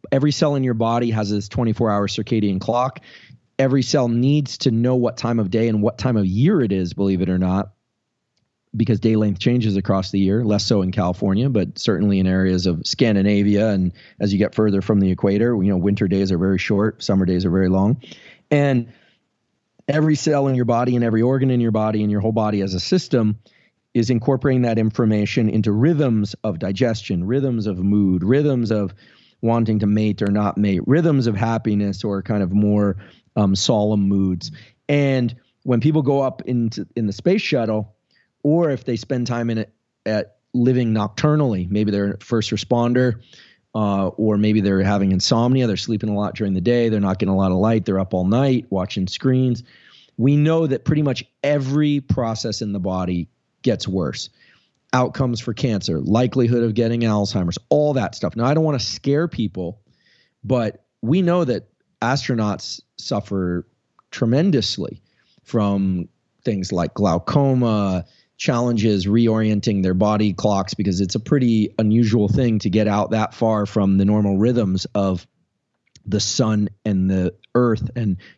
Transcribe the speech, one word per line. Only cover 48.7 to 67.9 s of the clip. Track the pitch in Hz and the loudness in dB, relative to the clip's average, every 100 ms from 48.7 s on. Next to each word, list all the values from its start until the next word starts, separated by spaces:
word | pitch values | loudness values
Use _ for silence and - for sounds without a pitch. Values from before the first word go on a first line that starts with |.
| 95 90 - 92 | -4 -4 -4 -6
screens. | - 135 127 127 120 123 - - - _ - | -2 0 2 0 -2 -8 -20 -20 -20 _ -2
We | 127 147 | 2 2
know | 151 165 160 | 2 2 0
that | 131 - | -2 0
pretty | 156 | 0
much | 143 120 - _ | 0 -4 -8 _
every | 139 147 131 143 147 143 | -2 -2 0 0 0 0
process | 135 - 117 110 117 104 | -2 -2 -2 -4 -6 -6
in | 107 | -6
the | 101 | -4
body | 92 92 90 90 85 _ _ _ | -2 -2 -2 -4 -6 _ _ _
gets | 131 107 - | -2 -2 -2
worse. | 95 76 62 - _ _ _ _ _ _ | -2 -4 -6 -12 _ _ _ _ _ _
Outcomes | 127 127 - 131 113 | 0 0 0 -2 -2
for | - 107 | -6 -4
cancer, | 131 104 - 80 | -2 -2 -2 -4
likelihood | 69 107 127 135 117 120 | 0 2 2 2 2 2
of | 117 107 | 0 0
getting | 117 117 | 0 0
Alzheimer's, | 117 104 98 101 87 85 - | 0 0 0 -2 -2 -4 0
all | 147 151 | 2 2
that | 131 107 | 0 -2
stuff. | - 117 - | -4 -6 -2
Now, | 120 | 0
I | |
don't | 151 | 2
wanna | 160 139 | 0 -2
scare | - - 139 143 170 | -4 -4 -2 0 -2
people, | - 104 95 87 98 _ _ _ _ _ _ | -4 -4 -4 -8 -10 _ _ _ _ _ _
but | 104 123 110 - _ _ | -2 -2 -2 -6 _ _
we | 110 175 | 0 0
know | 175 180 | 2 0
that | 156 107 - _ _ _ | 0 -2 -6 _ _ _
astronauts | 113 135 - 120 104 98 - - - - | -2 0 -2 -2 -2 -4 -8 -14 -18 -18
suffer | - 110 - 98 90 87 - _ _ _ _ | -6 -6 -4 -4 -2 -4 -6 _ _ _ _
tremendously | - 113 131 190 143 - - 78 - _ _ _ _ | -2 0 2 2 2 0 -6 -8 -12 _ _ _ _
from | - 113 104 101 98 90 85 _ _ _ - | -6 0 0 0 0 -2 -6 _ _ _ -4
things | 101 92 | -4 -2
like | 90 85 | -2 -2
glaucoma, | - 101 85 - 151 139 131 120 107 98 | 0 0 0 0 2 2 2 0 0 0